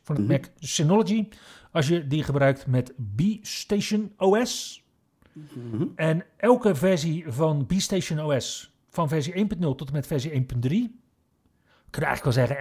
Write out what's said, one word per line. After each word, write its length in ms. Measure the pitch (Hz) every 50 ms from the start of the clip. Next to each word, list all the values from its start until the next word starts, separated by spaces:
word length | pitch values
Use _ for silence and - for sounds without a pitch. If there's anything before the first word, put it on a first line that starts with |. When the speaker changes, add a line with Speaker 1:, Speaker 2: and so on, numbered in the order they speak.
Speaker 1:
van 120 | _ - 151
het 80 | 120 101
Speaker 2:
Mhm. 80 | 113
Speaker 1:
merk 180 | 170 180 - - _ -
Synology. 720 | 156 - - - 151 156 196 220 202 180 214 226 208 - - - - - - - - -
Als 160 | - 170 135 147
je 180 | 175 170 147
die 160 | 135 147 156
gebruikt 440 | 143 - 135 143 139 139 131 - -
met 260 | 131 127 127 123 - - - 113 101 101
B-Station 960 | 113 180 214 214 - - - - - - - 208 208 202 - 208 214 214 190 -
O 280 | - 190 190 202 226 247
S. 380 | - - - - - - - _ _ _ _ _ _ _ _ _ _
Speaker 2:
Mhm. 520 | - 151 151 147 - 127 120 117 110 110 - - -
Speaker 1:
En 300 | - 160 160 160 175 - _ _
elke 380 | - - 233 247 240 - 208 170
versie 500 | 127 180 190 185 151 147 165 151 175 160 151
van 380 | 113 139 160 156 151 143 135
B-Station 520 | - 175 196 - - 202 180 - - 165 151
O 200 | 156 151 143 120
S, 360 | - - - - - - _ _ _ _
van 200 | - - 165 131
versie 240 | 160 156 131 170
één 140 | 175 190 214
punt 140 | 196 - 165
nul 140 | 175 143 131
tot 140 | - 151 135
en 60 | 147
met 120 | 147 131
versie 240 | - 165 135 123 160
één 160 | 151 131 127
punt 160 | - 123 120
drie, 380 | 120 131 165 233 247 226 - - _ _ _ _ _ _ _ _ _ _ _ _ _ _ _ _ _ _
kun 100 | - -
je 60 | 156
eigenlijk 300 | 139 127 - - 143 117
wel 100 | 131 123
zeggen, 120 | 120 139 139